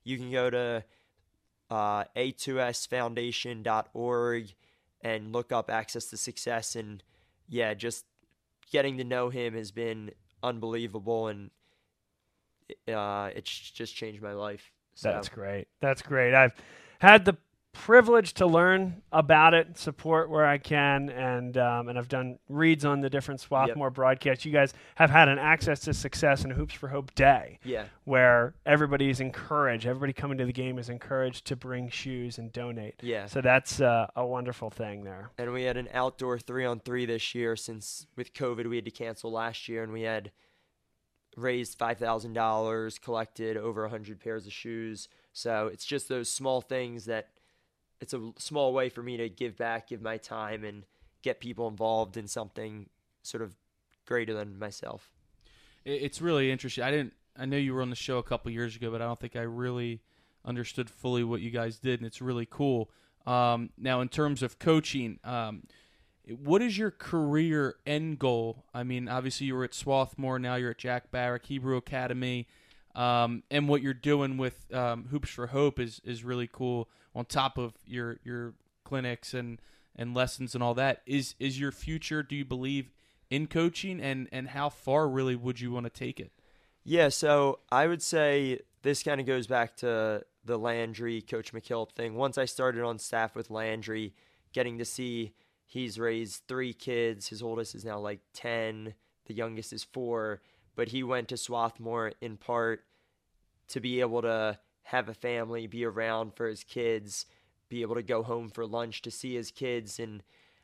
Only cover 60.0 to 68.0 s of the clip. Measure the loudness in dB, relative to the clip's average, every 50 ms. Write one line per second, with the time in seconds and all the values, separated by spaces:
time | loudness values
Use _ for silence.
60 | -12 _ _ _ _ _ _ _ -12 -8 -8 -6 -8 -6 -6 -6 -6 -8 -8 -8
61 | -4 0 0 0 0 0 -2 -4 -4 -4 -4 -4 -4 -4 -6 -4 -2 -2 -2 -2
62 | -4 -8 -10 -8 -6 -4 -4 -4 -4 -6 -4 -2 0 2 2 2 0 -4 _ _
63 | _ _ _ _ -4 0 2 4 4 4 2 2 -2 -6 -10 -6 -4 -2 0 0
64 | 0 -2 0 0 0 0 0 0 -2 -4 -6 0 4 4 4 4 4 0 -4 -4
65 | -4 -6 -8 -10 -10 -8 -6 -4 -4 -6 -8 -10 -14 -20 _ _ _ _ _ _
66 | _ _ _ _ _ -16 -14 -8 0 2 2 4 4 2 0 -2 -2 -4 -4 -8
67 | -8 -4 -2 0 0 2 2 2 2 2 2 0 0 -2 -4 _ -6 -4 -4 -2